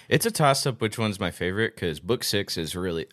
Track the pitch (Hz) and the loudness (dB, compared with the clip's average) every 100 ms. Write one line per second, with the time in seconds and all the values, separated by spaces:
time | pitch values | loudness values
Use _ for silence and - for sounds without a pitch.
0 | - 147 233 220 147 135 143 110 110 110 | 0 2 2 4 4 4 2 0 -2 0
1 | 110 98 90 - 87 98 113 - 90 76 | -2 0 -4 -2 -2 0 -2 -2 -4 -4
2 | 87 120 - 101 101 - 80 90 92 82 | -2 -2 0 -2 -2 -4 -4 -4 -4 -4
3 | 78 | -4